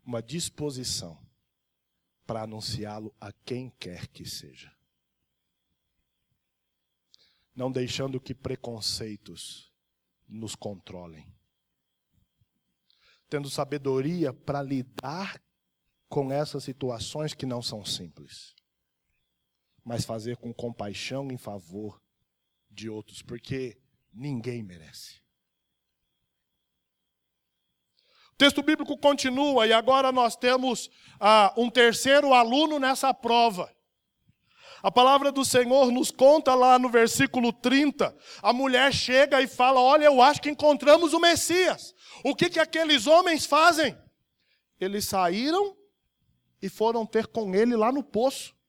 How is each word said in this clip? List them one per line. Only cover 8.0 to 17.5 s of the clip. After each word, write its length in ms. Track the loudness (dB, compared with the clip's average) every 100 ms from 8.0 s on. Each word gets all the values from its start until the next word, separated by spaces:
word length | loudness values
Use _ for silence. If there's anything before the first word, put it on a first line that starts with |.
| -8 -8
que 140 | -12
preconceitos 1400 | -14 -12 -10 -12 -10 -10 -10 -12 -16 -20 -20 -20 -20 _ _ _ _ _ _ _
nos 280 | -14 -14 -12
controlem. 800 | -14 -14 -18 -18 -18 -20 -20 _ _ _ _ _ _ _ _ _ _ _ _ _ _ _ _ _ _ _ _
Tendo 200 | -10 -8
sabedoria 840 | -8 -8 -6 -4 -4 -4 -4 -6
para 280 | -6 -10 -8
lidar 760 | -6 -8 -8 -14 -12 -12 -12 -16 _ _ _ _ _ _ _
com 220 | -8 -6
essas 320 | -6 -6 -10
situações 720 | -14 -10 -10 -10 -12 -10 -10 -10
que 100 |
não 160 | -10